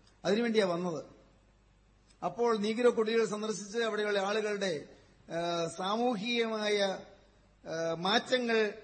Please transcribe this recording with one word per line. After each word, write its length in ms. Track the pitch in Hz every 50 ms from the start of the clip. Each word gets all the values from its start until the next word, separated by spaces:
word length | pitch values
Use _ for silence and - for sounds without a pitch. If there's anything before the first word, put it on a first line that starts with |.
| _ - _ _ -
അതിനുവേണ്ടിയാ 420 | 165 196 220 240 233 220 214 202
വന്നത്. 380 | 185 170 170 180 180 165 139 - - - - - - - - _ _ _ _ _ _ _ _ _ _ _ _ _ _ - _ -
അപ്പോൾ 340 | 180 - 233 240 233 226 214
നീഗ്രോ 320 | 202 214 220 220 240 240
കുടിലുകൾ 340 | 226 233 220 214 226 226 226
സന്ദർശിച്ച് 540 | 190 202 208 208 214 214 170 202 202 196 233
അവിടെയുള്ള 400 | 233 220 208 214 208 208 202 196
ആളുകളുടെ, 680 | 190 196 208 220 208 214 208 202 202 190 165 139 - - - - - - - _ - -
ആ, 360 | 165 165 170 170 170 170 165
സാമൂഹികമായ, 1160 | 165 165 - 185 190 208 226 240 247 254 196 196 240 240 233 233 226 220 214 208 208 208 208 202 190 185 - - - - - - _ _ _ _ _ _ _ - 165
ആ, 260 | 160 165 165 165 165
മാറ്റങ്ങൾ 800 | 165 170 190 208 240 - - 262 254 247 233 226 220 220 202 202 -